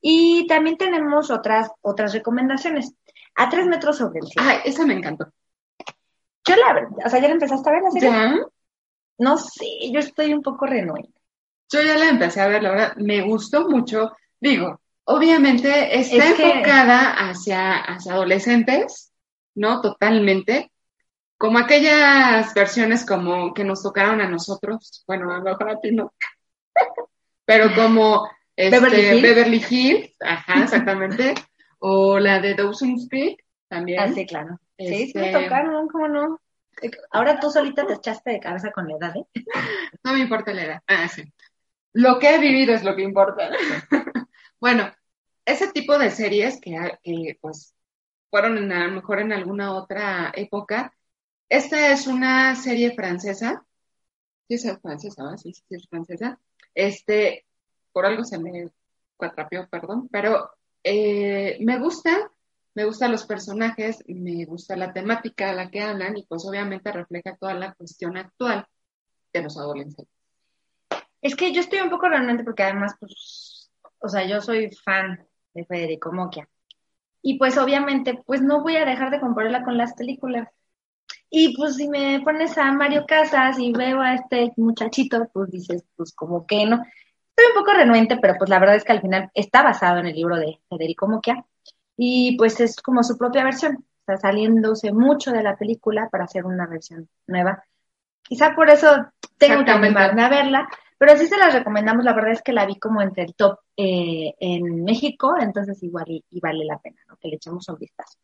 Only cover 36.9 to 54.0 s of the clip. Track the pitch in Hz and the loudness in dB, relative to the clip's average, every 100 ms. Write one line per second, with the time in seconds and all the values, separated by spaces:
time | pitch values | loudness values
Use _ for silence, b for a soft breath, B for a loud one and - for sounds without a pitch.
36.9 | - - 214 247 294 294 302 277 277 392 | -14 -6 -2 0 0 0 0 0 -2 -4
37.9 | - - 220 - 208 - 180 180 - 165 | -6 -8 -10 -8 -8 -8 -10 -10 -10 -10
38.9 | 156 170 170 - - 330 494 - 403 339 | -8 -10 -10 -12 -14 -10 -8 -6 -8 -10
39.9 | - 254 262 254 220 214 196 156 160 - | -10 -4 -2 0 -4 -6 -8 -8 -10 -2
40.9 | 190 170 - 151 _ b _ _ _ _ | -2 -2 -10 -20 _ b _ _ _ _
41.9 | 226 247 247 285 311 294 262 254 226 190 | 2 4 6 6 6 4 4 2 2 0
42.9 | 185 196 196 196 208 - - 311 - - | -2 -2 2 0 0 -6 -4 -4 -6 -2
43.9 | 294 - 247 - b b _ 240 240 190 | -4 -2 -12 -14 b b _ 0 0 -2
44.9 | _ _ _ _ _ - 285 392 294 - | _ _ _ _ _ -4 -2 -2 -4 0
45.9 | 294 240 - 214 208 226 262 - 165 175 | 2 2 -2 -2 0 -2 -4 -12 -10 -10
46.9 | - - 170 160 - 156 151 _ _ _ | -10 -10 -8 -10 -12 -16 -16 _ _ _
47.9 | _ _ _ _ 208 220 220 202 175 175 | _ _ _ _ -2 0 -2 -4 -4 -4
48.9 | 190 190 202 214 208 180 202 202 190 185 | -6 -6 -6 -4 -6 -6 -8 -8 -8 -10
49.9 | 196 208 185 160 - 202 202 202 214 254 | -10 -8 -6 -8 -10 -10 -10 -8 -8 -8
50.9 | _ _ _ _ _ _ 269 269 302 294 | _ _ _ _ _ _ -2 -2 0 2
51.9 | 277 262 254 262 262 262 254 262 233 240 | 2 0 -2 0 2 2 0 -4 -2 -2
52.9 | 240 190 180 202 196 233 415 _ _ _ | -2 -8 -8 -8 -8 -8 -8 _ _ _
53.9 | _ | _